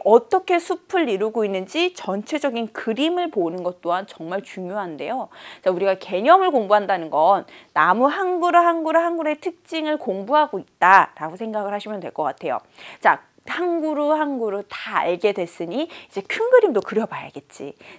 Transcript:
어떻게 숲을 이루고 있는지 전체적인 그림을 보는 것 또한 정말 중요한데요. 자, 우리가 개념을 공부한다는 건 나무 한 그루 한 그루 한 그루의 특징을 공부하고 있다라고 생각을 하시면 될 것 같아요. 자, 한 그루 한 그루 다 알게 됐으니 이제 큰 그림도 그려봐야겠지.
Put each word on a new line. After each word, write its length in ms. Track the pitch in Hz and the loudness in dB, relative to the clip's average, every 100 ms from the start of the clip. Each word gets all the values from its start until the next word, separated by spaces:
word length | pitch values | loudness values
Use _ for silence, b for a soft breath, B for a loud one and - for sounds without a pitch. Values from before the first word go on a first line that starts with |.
어떻게 540 | 196 233 - 381 - 349 | 6 6 6 -2 2 -2
숲을 500 | 359 370 - 381 269 | -2 -8 -4 -2 0
이루고 360 | 190 214 220 | 0 -2 -2
있는지 500 | 208 190 190 311 359 | -2 -4 -4 -2 -2
전체적인 760 | - - 196 208 302 277 233 220 | -4 -6 -6 -4 -4 -4 -4 -6
그림을 580 | - 226 226 311 359 339 | -6 -6 -2 0 -2 -4
보는 320 | 220 170 180 | -2 -4 -4
것 180 | 175 180 | -8 -6
또한 260 | 170 180 202 | -4 -4 -4
정말 340 | - 165 190 | -12 -8 -8
중요한데요. 840 | - 190 180 202 180 147 147 254 208 B B B | -8 -12 -8 -8 -8 -8 -8 -8 -10 B B B
자, 80 | 185 | -2
우리가 240 | 180 196 | 0 0
개념을 560 | 190 - 240 247 381 370 | -2 -4 0 6 6 6
공부한다는 600 | 269 196 208 202 185 160 | 0 2 2 2 -4 -2
건 360 | 147 170 196 - B B | 2 4 4 0 B B
나무 320 | - 165 208 277 | 0 2 4 2
한 340 | 349 370 359 | 2 -2 0
그루 180 | 349 339 | 4 4
한 240 | 339 330 | 4 2
그루 160 | 311 330 | 2 2
한 180 | 339 339 | 2 -2
그루의 200 | 302 302 | -4 -4
특징을 580 | 359 349 - 320 302 302 | -6 -10 -10 -6 -4 -4
공부하고 600 | 226 190 202 302 294 190 | -4 -6 0 2 2 -2
있다라고 760 | - - 180 190 156 - 156 185 | -10 2 6 6 6 -2 -10 -8
생각을 360 | 226 214 202 | -8 -6 -4
하시면 280 | 208 214 208 | -6 -8 -10
될 120 | 156 | -10
것 120 | - | -6
같아요. 340 | 147 - 156 117 _ B B B | -6 -4 -6 -6 _ B B B
자, 220 | 202 143 _ _ | 2 2 _ _
한 360 | - - 349 339 | -10 -4 -2 -2
그루 320 | 311 294 294 | -2 -2 0
한 260 | 311 294 262 | 0 0 -4
그루 240 | 220 202 - | -4 -4 -8
다 300 | - 220 196 | -12 -6 -4
알게 340 | 165 175 202 | -2 0 -2
됐으니 560 | 202 170 - 170 226 330 B B | -2 -6 -8 -8 -6 -6 B B
이제 140 | 196 | -12
큰 280 | - - 466 | -8 -4 4
그림도 300 | 508 415 214 | 6 6 2
그려봐야겠지. 920 | - 208 226 - 135 139 - - 143 - B | -2 -4 -4 -8 -14 -16 -18 -16 -16 -16 B